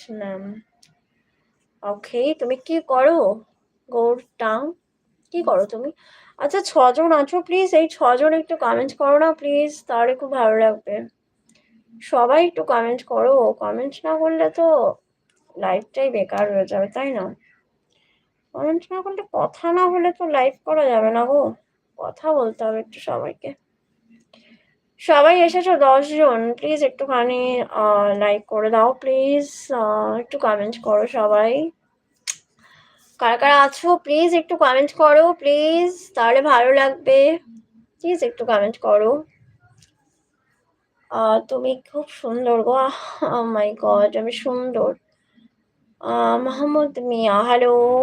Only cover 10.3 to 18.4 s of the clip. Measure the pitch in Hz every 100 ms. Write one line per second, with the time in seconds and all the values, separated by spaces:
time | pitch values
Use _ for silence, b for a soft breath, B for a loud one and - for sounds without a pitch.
10.3 | 269 220 220 220 214 - 208 233 _ _
11.3 | _ _ b b b _ - - 262 240
12.3 | 294 349 - - 240 233 247 - 233 254
13.3 | 269 220 214 214 220 277 - 311 320 320
14.3 | 320 320 330 330 302 208 - _ _ _
15.3 | _ _ - 185 185 226 - 269 233 185
16.3 | 202 208 196 190 202 202 247 277 240 180
17.3 | - _ _ _ _ _ _ _ _ _
18.3 | _